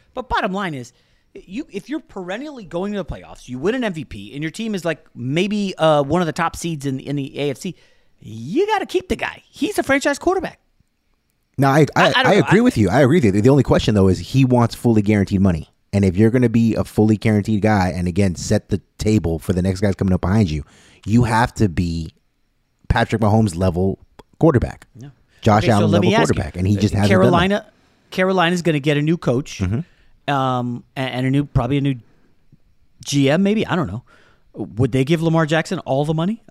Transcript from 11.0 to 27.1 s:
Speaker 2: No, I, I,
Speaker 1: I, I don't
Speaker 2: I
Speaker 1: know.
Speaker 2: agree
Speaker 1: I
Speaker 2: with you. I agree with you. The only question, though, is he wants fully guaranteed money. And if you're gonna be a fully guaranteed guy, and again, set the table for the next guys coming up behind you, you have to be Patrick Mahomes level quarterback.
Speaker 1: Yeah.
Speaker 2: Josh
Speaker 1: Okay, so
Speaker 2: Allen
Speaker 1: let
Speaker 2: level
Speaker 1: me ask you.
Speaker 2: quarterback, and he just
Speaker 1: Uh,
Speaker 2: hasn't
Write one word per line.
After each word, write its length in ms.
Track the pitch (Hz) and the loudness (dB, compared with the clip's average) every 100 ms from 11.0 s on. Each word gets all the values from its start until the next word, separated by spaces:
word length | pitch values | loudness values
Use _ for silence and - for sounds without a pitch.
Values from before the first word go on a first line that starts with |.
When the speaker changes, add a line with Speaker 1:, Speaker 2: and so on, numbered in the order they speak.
| _ _ _ _ _ - | _ _ _ _ _ 0
Speaker 2:
No, 100 | 135 | 2
I, 120 | 143 | 4
I, 40 | 143 - | 2 2
Speaker 1:
I, 100 | 208 | 2
I 40 | |
don't 140 | 247 - | 2 2
Speaker 2:
I 80 | |
Speaker 1:
know. 120 | 202 143 | 2 4
Speaker 2:
agree 120 | 196 | 4
Speaker 1:
I 20 | |
Speaker 2:
with 160 | 247 123 | 4 2
you. 100 | 92 | 2
I 100 | 123 | 4
agree 140 | 131 175 | 4 4
with 160 | 107 | 4
you. 60 | 101 | 4
The 60 | 117 | 4
only 120 | 143 | 4
question, 320 | - 156 - | 4 0 2
though, 140 | 104 95 | 4 4
is 100 | 90 | 2
he 260 | 92 131 | 0 2
wants 300 | 131 123 117 | 4 4 2
fully 280 | - 123 107 | 0 0 2
guaranteed 380 | 101 107 95 98 | 2 2 2 2
money. 300 | 98 78 - _ _ | 2 0 -6 _ _
And 120 | 101 | 0
if 120 | 95 90 | 2 4
you're 140 | 113 | 4
gonna 180 | 127 120 | 4 2
be 260 | 117 113 | 2 2
a 100 | 101 | 0
fully 320 | - - 110 107 | -2 2 2 2
guaranteed 440 | 110 107 98 107 | 2 0 0 0
guy, 280 | 107 104 90 | 2 2 0
and 140 | 85 90 | -2 -2
again, 260 | 87 98 | 0 0
set 340 | 80 - 104 - | -2 -2 -2 -2
the 120 | 104 - - | -6 -6 -6
table 400 | 107 107 82 82 | 0 2 0 -2
for 140 | - | -2
the 80 | 90 | 0
next 180 | 92 92 | 0 0
guys 140 | 101 | -2
coming 200 | 92 98 | 0 0
up 60 | 90 | 0
behind 300 | 90 110 90 | 2 2 2
you, 140 | 76 - _ _ _ 98 | -2 -8 _ _ _ 0
you 180 | 117 | 2
have 280 | 120 113 127 | 2 0 -2
to 140 | - 104 | 0 -2
be 440 | 78 87 82 80 - _ _ _ _ _ _ - | 0 -4 -4 -8 -14 _ _ _ _ _ _ -2
Patrick 320 | 120 117 107 | 0 0 0
Mahomes 340 | 107 110 110 82 | 2 4 2 0
level 420 | 92 82 95 - _ - _ - | -2 0 -2 -4 _ -20 _ 0
quarterback. 480 | 160 123 - - - 110 | 2 4 0 -8 -20 -20
Speaker 1:
Yeah. 120 | 139 - _ _ | -20 -20 _ _
Speaker 2:
Josh 220 | 113 104 | 2 4
Speaker 1:
Okay, 40 | 147 | 4
so 40 | |
Speaker 2:
Allen 180 | 104 107 | 2 4
Speaker 1:
let 80 | 101 | 2
Speaker 2:
level 120 | - | 4
Speaker 1:
me 40 | |
ask 140 | 110 - | 4 2
you. 60 | |
Speaker 2:
quarterback, 220 | - - 87 | 0 -4 -2
and 100 | 92 | 0
he 80 | 104 | 2
just 180 | - | 0
Speaker 1:
Uh, 40 | 95 | 2
Speaker 2:
hasn't 120 | 104 | 2